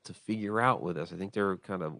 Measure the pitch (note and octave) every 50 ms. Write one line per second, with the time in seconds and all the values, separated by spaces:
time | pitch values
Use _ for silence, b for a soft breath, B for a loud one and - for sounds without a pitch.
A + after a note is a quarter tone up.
0 | _ - - - - - A2 A2 G#2 G2+ G#2+ A2+ A#2+ B2+ A#2 - - F2+ E2+ D2+
1 | E2 - F2 F2 F#2+ F#2+ - G#2 G2+ G2 F#2 F2 - - G2 F#2 E2 D#2 D2+